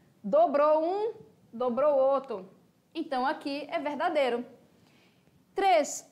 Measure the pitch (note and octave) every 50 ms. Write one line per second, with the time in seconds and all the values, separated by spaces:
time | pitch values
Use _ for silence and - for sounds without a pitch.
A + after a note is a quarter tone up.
0 | _ _ _ _ - G#3 G#3 D4+ E4+ E4+ C4+ C#4+ D4 D4+ D4+ D#4 D#4 E4+ F#4+ G#4
1 | G#4+ A#4 G#4 - - - _ _ _ _ - A3+ B3 B3+ A#3 B3+ C#4+ D4+ D4 C4+
2 | C4 C4+ C#4 C4+ C4+ - A3+ F#3+ F#3+ F#3 - _ _ _ _ _ _ _ - D#4+
3 | D4+ - C4+ B3+ B3+ C#4 D#4 - - C#4+ C#4 C#4+ D4 - - E4+ C#4 D4 D4 B3+
4 | D#4+ F4+ D#4+ D4+ C4+ B3 A#3 A#3+ A#3+ - - - _ _ _ _ _ _ _ _
5 | _ _ _ _ _ _ _ _ _ _ _ - G4 F#4+ F#4 D#4 C#4+ - - -
6 | - -